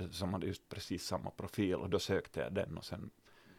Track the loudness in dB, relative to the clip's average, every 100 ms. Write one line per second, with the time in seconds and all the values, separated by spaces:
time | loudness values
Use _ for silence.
0 | -6 -2 0 2 0 -2 -6 -8 -4 -2
1 | 0 -2 -2 -6 -6 2 4 4 4 2
2 | 4 2 2 -2 0 0 0 -4 -6 -8
3 | -8 -12 -20 -20 -20